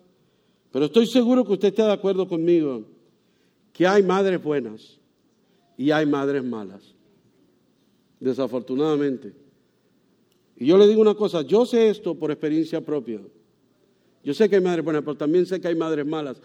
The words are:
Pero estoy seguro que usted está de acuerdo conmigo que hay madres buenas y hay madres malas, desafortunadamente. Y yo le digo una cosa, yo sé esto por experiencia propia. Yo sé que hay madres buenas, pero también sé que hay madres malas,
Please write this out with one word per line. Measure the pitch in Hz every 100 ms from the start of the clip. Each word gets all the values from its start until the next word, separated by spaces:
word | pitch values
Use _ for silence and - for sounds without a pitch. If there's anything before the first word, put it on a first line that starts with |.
| _ _ _ _ _ _ _
Pero | 131
estoy | 147 226 226
seguro | 247 233 254
que | 202
usted | 190 202
está | 202 214
de |
acuerdo | 196 190 185 185
conmigo | 170 165 170 147 120 107 _ _ _ _ _ _ _ _
que | - 180
hay | 202
madres | 185 190 196 170
buenas | 147 143 113 110 - _ _ _ _ _ _ _ _ -
y | 139
hay | 151 151
madres | 143 139 139
malas, | 127 113 98 98 _ _ _ _ _ _ _ _ _ _ _ _ _ -
desafortunadamente. | 127 123 127 127 110 131 156 147 143 123 104 - _ _ _ _ _ _ _ _ _ _ _ -
Y | 127
yo | 190
le | 208
digo | 220
una | 214
cosa, | 208 208 170
yo | 135 208 240
sé | 233 220
esto | 208 175
por | 156 151
experiencia | 147 156 156 156 160
propia. | 139 147 117 107 98 _ _ _ _ _ _ _ _ _
Yo | 139
sé | 143 214
que | 196
hay |
madres | 180 165
buenas, | 151 151
pero | 143 139
también | 151 175 180
sé | 185
que | 170
hay | 165
madres | 160 151 147
malas, | 156 143 117